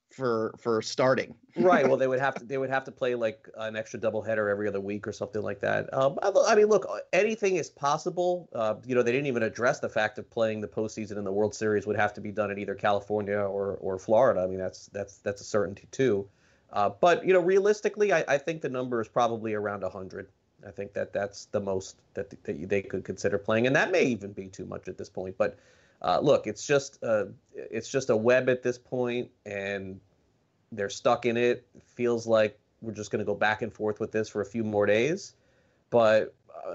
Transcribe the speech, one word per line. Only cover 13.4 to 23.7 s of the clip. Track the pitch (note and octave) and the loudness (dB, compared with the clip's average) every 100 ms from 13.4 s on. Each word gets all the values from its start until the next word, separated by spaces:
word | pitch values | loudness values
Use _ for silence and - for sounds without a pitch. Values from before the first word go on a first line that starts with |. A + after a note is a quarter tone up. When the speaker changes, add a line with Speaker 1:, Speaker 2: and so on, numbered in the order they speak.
| G2+ G2 G2 F#2 | 0 -2 -4 -4
Speaker 2:
or | F#2+ F#2 | -4 -6
Florida. | - A2 B2+ F#2+ | 2 4 6 4
I | F#2 | 0
mean, | F#2+ | -2
that's, | F#2 - - | -6 -8 -14
that's, | G2+ G2 - | -10 -10 -8
that's | G#2 G2+ | -8 -8
a | |
certainty | - G#2+ F#2 G2+ - | -4 -2 -2 -6 -14
too. | - C3 G2+ G2 _ _ _ _ | 0 2 2 -4 _ _ _ _
Uh, | G2+ G2+ - | -2 -2 4
but, | F3 E3+ | 4 4
you | E3 | 4
know, | F#3 | 4
realistically, | F3 G3 G3 G#3 G#3 G#3 G#3 | 6 4 4 0 -2 0 2
I, | E3 - | 2 2
I | C#3+ | 0
think | - D#3+ | -2 -6
the | C#3+ | -6
number | B2+ B2+ A#2+ | -4 -2 -2
is | G#2+ | -2
probably | - A#2+ A2+ A2 | 0 0 0 -4
around | G#2+ G#2 G2+ | -4 -4 -4
a | F#2 | -6
hundred. | G2 F#2+ F#2+ F#2+ _ _ _ G2+ | -8 -12 -12 -14 _ _ _ -18
I | |
think | G2+ G2+ | -12 -8
that | - G2 | -6 -4
that's | G2 G2+ - - | -4 -4 -8 -4
the | G#2+ | -4
most | G2 F#2+ - - _ - | -2 -4 -4 -18 _ -10
that, | - - - | -10 -10 -10
that | D2+ F#2 | -8 -2
they | G2+ | -2
could | - F#2+ | -2 -8
consider | - F#2+ G2+ G2+ | -8 -4 -2 -2
playing, | - A2 | 0 2
and | B2 | 2